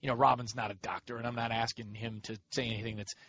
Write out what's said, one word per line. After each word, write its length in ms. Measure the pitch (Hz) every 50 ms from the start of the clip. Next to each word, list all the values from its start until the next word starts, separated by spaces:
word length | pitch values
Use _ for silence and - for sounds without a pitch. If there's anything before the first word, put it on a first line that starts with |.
you 80 | - 139
know, 80 | 123
Robin's 400 | 117 135 135 127 120 123 113 107
not 160 | 123 110 104 101
a 20 |
doctor, 420 | 95 - - 90 - - - 120
and 100 | 117 117
I'm 100 | 120 120
not 160 | 117 117 117 113
asking 420 | 117 113 113 - - 113 104 104
him 260 | 107 113 117 110 107 -
to 120 | - 110 104 _ _
say 140 | - - 127
anything 320 | 117 113 107 110 113 110
that's 180 | 104 101 - - - -